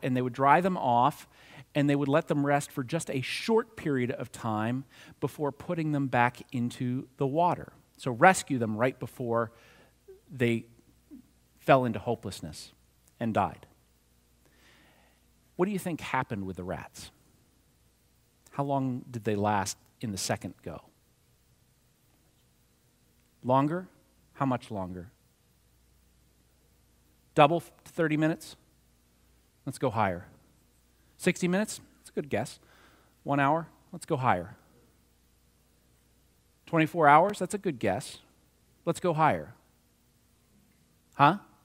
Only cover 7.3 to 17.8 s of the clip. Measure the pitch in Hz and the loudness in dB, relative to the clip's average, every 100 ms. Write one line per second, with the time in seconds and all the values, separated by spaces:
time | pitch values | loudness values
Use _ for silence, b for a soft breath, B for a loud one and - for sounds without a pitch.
7.3 | 147 175 151 - - _ - 139 117 175 | 0 0 0 -6 -20 _ -10 -6 6 6
8.3 | 185 - 135 113 107 127 127 120 - 120 | 6 0 -2 0 0 -2 -2 -10 -8 -2
9.3 | 113 113 b b b b b - - - | -2 -2 b b b b b -20 -20 -12
10.3 | 139 120 117 - - _ _ _ 294 - | -2 0 -2 -6 -20 _ _ _ -20 -20
11.3 | _ _ _ - 135 127 104 120 117 101 | _ _ _ 4 4 4 -4 -4 -6 -8
12.3 | - 80 78 - _ _ _ _ - 117 | -12 -12 -14 -18 _ _ _ _ -8 -4
13.3 | 107 90 - - _ _ _ _ _ _ | 0 -2 -4 -20 _ _ _ _ _ _
14.3 | _ _ b b b b b b b b | _ _ b b b b b b b b
15.3 | _ _ - 185 196 185 151 - 131 123 | _ _ -4 -2 -2 -6 -8 -4 -4 -4
16.3 | 104 95 90 90 78 - - - _ _ | -6 -8 -8 -8 -10 -12 -18 -20 _ _
17.3 | _ _ _ _ _ | _ _ _ _ _